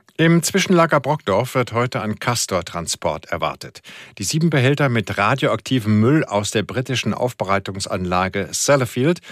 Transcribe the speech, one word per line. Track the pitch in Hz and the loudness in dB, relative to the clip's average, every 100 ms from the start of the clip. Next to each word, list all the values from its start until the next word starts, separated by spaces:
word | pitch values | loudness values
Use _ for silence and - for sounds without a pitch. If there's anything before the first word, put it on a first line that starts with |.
| _ - | _ 2
Im | 165 170 | 4 4
Zwischenlager | - 196 - 175 165 151 | 2 0 2 4 4 2
Brockdorf | 135 151 - 95 127 | 0 -2 0 0 0
wird | 131 120 | 0 0
heute | 113 123 113 | 0 -2 -2
ein | 107 104 | -4 -4
Castor-Transport | - 117 - 92 82 87 82 - 85 78 - | -2 -2 -2 -2 -4 -6 -6 -4 -2 -4 -6
erwartet. | 85 80 - - - - - - - | -4 -4 -6 -14 -18 -20 -20 -18 -10
Die | |
sieben | 101 156 165 | -4 0 2
Behälter | 151 127 143 143 | 4 2 2 2
mit | 117 101 101 | 0 -2 0
radioaktivem | 101 135 - 110 - 131 107 107 | 0 2 0 -2 -2 -2 2 4
Müll | 113 156 | 4 4
aus | - 101 107 | 2 -2 0
der | 110 | -2
britischen | 90 113 127 120 - | -2 -4 -4 -4 -2
Aufbereitungsanlage | - 123 - 98 98 101 95 - 98 90 90 92 98 85 | -2 -2 -2 -2 -2 -4 -8 -6 -4 -2 0 0 -2 -6
Sellafield | - - 139 120 123 139 180 - | -2 2 2 0 0 0 0 -6